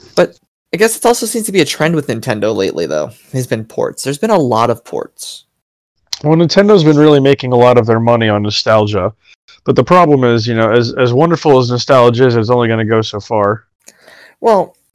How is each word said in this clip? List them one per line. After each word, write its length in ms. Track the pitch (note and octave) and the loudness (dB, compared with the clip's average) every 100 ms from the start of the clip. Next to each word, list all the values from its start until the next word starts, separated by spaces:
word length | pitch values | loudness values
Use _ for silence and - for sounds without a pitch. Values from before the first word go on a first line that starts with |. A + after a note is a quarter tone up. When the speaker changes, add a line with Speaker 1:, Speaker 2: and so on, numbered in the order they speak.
| _ - | _ -2
Speaker 1:
But 240 | F3+ _ _ _ - | -2 _ _ _ -10
I 40 | E3+ | -2
guess 200 | A3 - | -2 0
it 80 | A#3+ | -2
also 220 | A#3+ A3+ | -2 -4
seems 180 | A#3 A3 | -6 -4
to 60 | |
be 100 | F#3+ | -2
a 40 | C#3+ | -2
trend 280 | - D#3 | -2 -2
with 140 | E3 C#3 | -2 -4
Nintendo 480 | A#2 B2 G#2+ G#2 G2+ | -6 -6 -4 -2 -2
lately, 320 | G2 - E2 | -4 -4 -4
though, 240 | D2+ D2 - _ | -4 -6 -12 _
has 120 | C3 B2 | -8 -6
been 180 | A2+ | -8
ports. 400 | A2 - - - | -8 -6 -6 -6
There's 140 | C3 C#3+ | -8 -6
been 140 | A3+ | -2
a 60 | G3+ | 0
lot 320 | C3 A2+ A#2 | 0 0 0
of 120 | A2+ | -2
ports. 640 | - - - - - - _ _ _ _ _ _ - - | -8 -10 -10 -14 -20 -20 _ _ _ _ _ _ -18 -8
Speaker 2:
Well, 120 | D3+ D#3+ | 0 0
Nintendo's 480 | E3+ - G3+ G#3 | 2 2 4 4
been 140 | D#3 D3 | 4 4
really 220 | D3+ D3 | 4 4
making 320 | C3+ B2+ B2+ | 2 0 0
a 40 | B2 | 2
lot 200 | B2 B2 | 4 4
of 80 | A2+ | 2
their 140 | A2+ | 0
money 280 | A2+ A#2+ A2 | 2 0 0
on 140 | G#2 | 0
nostalgia. 720 | G#2 G#2 - A2 G#2 G2+ F#2 - _ _ _ _ - | -2 -4 0 0 0 -2 -6 -8 _ _ _ _ -4
But 100 | B2+ | -2
the 80 | |
problem 400 | B2 F3+ E3 C#3+ | 2 2 4 2
is, 240 | B2 A#2 A2+ | 2 0 -2
you 80 | A2+ | -2
know, 160 | A2+ | 0
as, 240 | A#2 A#2+ - | 0 0 -2
as 180 | B2 | -2
wonderful 460 | A#2+ E3 E3 D#3 C3 | 0 0 0 2 2
as 100 | B2 | 2
nostalgia 560 | B2 - C3+ A#2+ A#2 C3 | -4 0 4 4 4 2
is, 100 | A#2 | 2
it's 140 | A2 | 0
only 180 | B2 A#2 | 0 0
gonna 180 | A2+ A2 | -2 -2
go 180 | A2+ | -2
so 160 | A2 G#2 | -4 -8
far. 460 | - A2 G2+ A2 _ _ _ _ _ - - - | -6 -2 -2 -4 _ _ _ _ _ -20 -20 -4
Speaker 1:
Well, 360 | A#3 G#3 E3+ _ _ | 0 0 -2 _ _